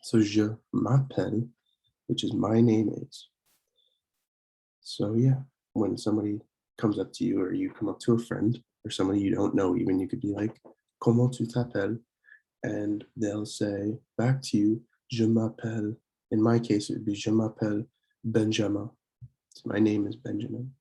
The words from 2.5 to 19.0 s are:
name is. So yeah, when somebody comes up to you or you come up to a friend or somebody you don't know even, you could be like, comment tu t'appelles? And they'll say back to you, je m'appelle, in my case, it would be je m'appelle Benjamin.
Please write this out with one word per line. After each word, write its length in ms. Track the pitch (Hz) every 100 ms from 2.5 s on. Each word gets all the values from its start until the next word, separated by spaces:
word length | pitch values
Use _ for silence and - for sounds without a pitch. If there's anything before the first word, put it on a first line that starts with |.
| 110
name 320 | 117 110 104 - -
is. 200 | - - _ _ _ _ _ _ _ _ _ _ _ _ _ _ _
So 340 | - - 101
yeah, 220 | 113 131 131 - _ _
when 240 | - 101 -
somebody 440 | - 107 104 104 - _ _ _
comes 220 | 113 104
up 140 | 95
to 100 | -
you 160 | 98 98
or 140 | 92
you 160 | 92 95
come 180 | - 101
up 120 | -
to 140 | -
a 40 | 117
friend 400 | - 95 101 120 _ _
or 60 | 104
somebody 300 | - 95 101
you 120 | 98
don't 200 | 90 101
know 220 | - 95 90
even, 240 | 92 95
you 80 | 92
could 120 | -
be 120 | 101
like, 280 | 101 107 - - _ _ _
comment 320 | - 117 123
tu 140 | 131 117
t'appelles? 540 | - 120 110 98 113 _ _ _ - _ _
And 400 | - 104 104 104 - -
they'll 300 | 107 104 104
say 500 | - 104 101 101 113 _ -
back 240 | 117 135
to 140 | - 110
you, 240 | 104 113 - _ _
je 140 | 117
m'appelle, 720 | 113 113 113 113 113 113 104 117 _ _ _
in 100 | 110
my 160 | 110 117
case, 320 | 117 104 -
it 40 |
would 120 | - 107
be 80 |
je 160 | 101 -
m'appelle 560 | 110 110 - 107 104 117 _ _ _
Benjamin. 680 | 113 113 110 110 101 101 104 _